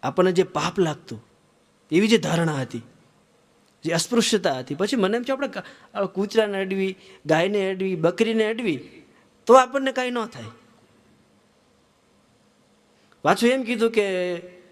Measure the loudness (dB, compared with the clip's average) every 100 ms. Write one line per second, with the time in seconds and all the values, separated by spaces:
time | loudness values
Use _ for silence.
0 | -6 0 0 2 0 -2 -4 0 -2 -2
1 | -12 -18 _ _ _ _ _ _ _ 0
2 | 4 4 2 0 0 -2 -6 -8 -14 _
3 | _ _ _ _ _ _ _ _ -4 -4
4 | 0 0 2 0 0 -2 -6 -4 -2 0
5 | 0 -2 -4 -4 -4 -8 -14 -20 -16 -6
6 | -6 -4 -2 2 0 0 -4 -2 -4 -6
7 | -18 -20 0 2 2 0 -2 -2 -4 0
8 | 0 2 0 2 0 -2 -4 -4 -8 -20
9 | -20 _ _ _ 6 8 8 0 -4 -4
10 | -4 -4 -6 -10 -18 -20 _ _ _ _
11 | _ _ _ _ _ _ _ _ _ _
12 | _ _ _ _ _ _ _ _ _ _
13 | _ _ 0 2 2 2 -2 0 2 2
14 | 0 -2 -4 -6 -10 -20 -20